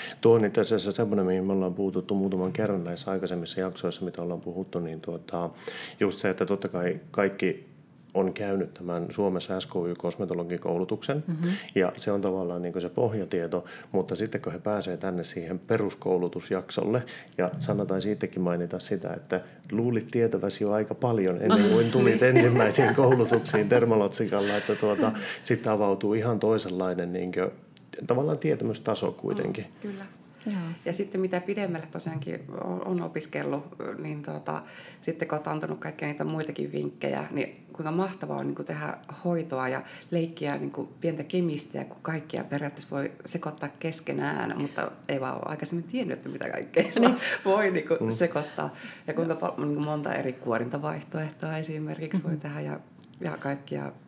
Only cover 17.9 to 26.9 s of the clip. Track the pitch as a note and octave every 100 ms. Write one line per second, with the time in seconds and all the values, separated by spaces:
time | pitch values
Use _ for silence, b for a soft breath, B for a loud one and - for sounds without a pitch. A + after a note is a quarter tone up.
17.9 | F#2+ G2+ G#2 G2+ F#2 F2+ F2 F2 F2+ -
18.9 | F#2+ F2 F2 - F#2 B B - G#2 A#2+
19.9 | A2+ - A#2+ A#2 G2+ G2+ - G#2 G#2 G#2+
20.9 | - B2 A2+ F#2 F2+ - G#3+ G3+ - A#2
21.9 | C3 A#2+ A2+ B2+ B2+ A#2+ A#2+ G#2+ G2+ C3+
22.9 | - C3 B2+ A2 A2+ - A2 G2+ B2 A#2
23.9 | A2 G2+ - G#2+ G2+ G2+ G#2 - G#2+ G#2+
24.9 | G2+ A2+ G#2+ B B - F#2+ A#2 G#2+ G2+
25.9 | F#2+ G#2 A2 A2+ A2 G#2+ A2 F2+ F2+ F#2